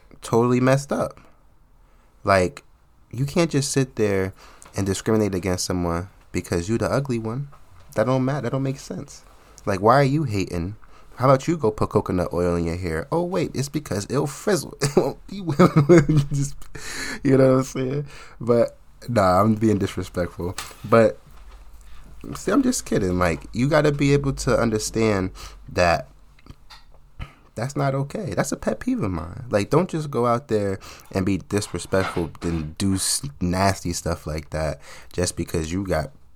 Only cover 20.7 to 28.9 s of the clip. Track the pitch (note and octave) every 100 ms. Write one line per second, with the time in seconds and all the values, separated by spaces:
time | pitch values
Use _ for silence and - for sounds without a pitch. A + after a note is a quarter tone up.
20.7 | - G#2 A2+ A2 - - - - - -
21.7 | - - - - - - - - A3 B3+
22.7 | - - A3 F#2+ F2+ F2 D#2+ - - D3
23.7 | D#3 D3 D3 C#3+ C#3+ C#3 C3+ - A2+ A#2
24.7 | G#2+ - A2 A2 G2 F#2 - - - -
25.7 | F#2 F2 D#2+ - - - - - - -
26.7 | - - - - - - - - - B2+
27.7 | D3 C#3 C3+ C#3 G#3+ E3+ G2 F#3+ - -
28.7 | - -